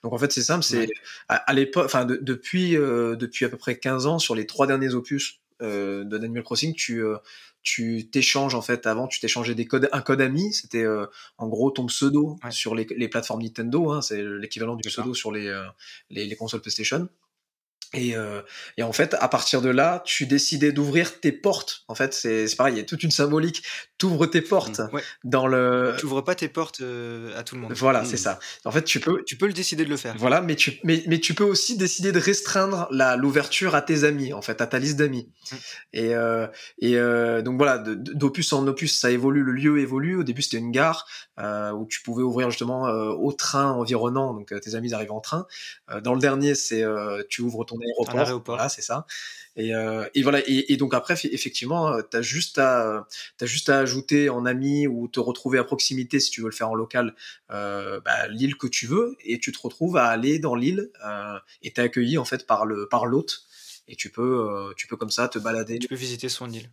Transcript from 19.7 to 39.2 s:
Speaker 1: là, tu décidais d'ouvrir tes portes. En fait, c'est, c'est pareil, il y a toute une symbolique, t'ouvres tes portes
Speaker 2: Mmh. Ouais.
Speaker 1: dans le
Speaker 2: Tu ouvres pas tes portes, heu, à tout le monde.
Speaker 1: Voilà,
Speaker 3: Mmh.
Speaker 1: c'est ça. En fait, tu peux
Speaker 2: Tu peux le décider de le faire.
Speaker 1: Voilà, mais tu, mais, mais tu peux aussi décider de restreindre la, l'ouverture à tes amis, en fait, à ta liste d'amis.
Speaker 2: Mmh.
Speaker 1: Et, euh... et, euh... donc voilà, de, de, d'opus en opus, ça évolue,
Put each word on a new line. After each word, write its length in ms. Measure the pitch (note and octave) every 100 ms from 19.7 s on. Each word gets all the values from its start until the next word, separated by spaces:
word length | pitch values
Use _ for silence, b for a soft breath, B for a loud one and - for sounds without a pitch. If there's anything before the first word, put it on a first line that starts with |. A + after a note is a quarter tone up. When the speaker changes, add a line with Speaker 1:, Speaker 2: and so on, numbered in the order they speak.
Speaker 1:
là, 320 | B2+ D#3+ F3
tu 220 | - - C3
décidais 460 | C#3 - D3 D3
d'ouvrir 480 | C#3+ D3 D#3+ E3+ -
tes 100 | D#3+
portes. 540 | - G3+ F3+ - - -
En 80 |
fait, 180 | A2+ D#3+
c'est, 360 | - A#2 A2 A2
c'est 80 | -
pareil, 180 | C3+
il 40 | A2+
y 20 |
a 40 |
toute 200 | G#2+ D#3+
une 80 | E3
symbolique, 500 | - C#3+ D#3 E3 E3 B B B _ F#3
t'ouvres 180 | D#3+ E3
tes 140 | E3
portes 380 | D#3+ G3 - G#2+
Speaker 2:
Mmh. 140 | A2
Ouais. 80 | C#3+ B B
Speaker 1:
dans 220 | B2 C3 C3
le 480 | B2+ B2+ B2 B2+ A2+
Speaker 2:
Tu 80 | D3
ouvres 160 | C3+
pas 120 | D#3
tes 140 | F3+ D#3+
portes, 320 | - D#3+ -
heu, 520 | B2+ B2 A#2 A#2 A2+ G2+
à 60 |
tout 120 | A#2
le 60 | B2+
monde. 100 | A#2
Speaker 1:
Voilà, 300 | A#2+ C3 B2+
Speaker 3:
Mmh. 40 | A#2+
Speaker 1:
c'est 100 | G#2
ça. 220 | G2+ F#2 B B
En 60 | A2
fait, 120 | C3+
tu 160 | D#3+ C#3+
peux 220 | D#3+ F#3+
Speaker 2:
Tu 120 | - B2+
peux 100 | G3+
le 60 |
décider 320 | F3+ F3+ D#3
de 60 | D#3
le 60 | C#3+
faire. 180 | A#2+ A2
Speaker 1:
Voilà, 220 | B2 D#3
mais 160 | F3 D3+
tu, 220 | - A2
mais, 180 | E3 E3 E3
mais 120 | E3
tu 140 | -
peux 100 | D#3+
aussi 320 | G#3 G3 - A#3
décider 360 | F#3 - F#3+
de 60 | F3
restreindre 640 | F#3+ G3 - G3 F#3+ F#3+ E3+
la, 260 | C3 C3 B2
l'ouverture 580 | C#3 C#3+ C#3 - F#3+
à 80 | E3+
tes 220 | E3+ D#3
amis, 280 | D3 D3 C3
en 100 | G#2
fait, 180 | - A2
à 60 | A#2
ta 120 | B2+
liste 180 | C#3 C#3+
d'amis. 320 | D3 B2+ - B B
Speaker 2:
Mmh. 60 | C3 B B B
Speaker 1:
Et, 200 | - A2+
euh... 320 | A#2 A#2 A2+ A2 B B -
et, 180 | A#2 A#2+
euh... 460 | A#2+ A#2+ A#2 A#2
donc 140 | A2+ B2+
voilà, 220 | C#3+ B2
de, 160 | G#2+
de, 180 | G#2 C3
d'opus 400 | C#3+ C#3 C#3+ D#3+
en 140 | C#3+ C3+
opus, 300 | C3+ D#3+ -
ça 120 | B2
évolue, 320 | B2